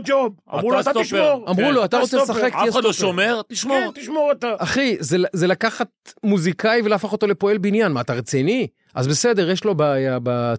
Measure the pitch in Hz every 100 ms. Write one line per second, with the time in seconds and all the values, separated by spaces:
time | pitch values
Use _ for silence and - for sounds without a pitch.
0 | 220 277 247 196 - 143 226 247 269 233
1 | 214 196 - 254 - 185 269 262 190 247
2 | 247 262 254 220 240 165 220 233 220 185
3 | 196 180 208 233 202 226 247 269 302 277
4 | 233 311 294 285 240 208 160 262 269 202
5 | 135 180 180 180 180 180 226 - 233 _
6 | - - 214 196 160 165 220 233 214 208
7 | 208 208 208 196 202 214 202 208 208 127
8 | 120 120 117 139 143 254 175 - _ -
9 | 131 147 240 208 170 185 214 170 151 135
10 | 135 127 120 120 120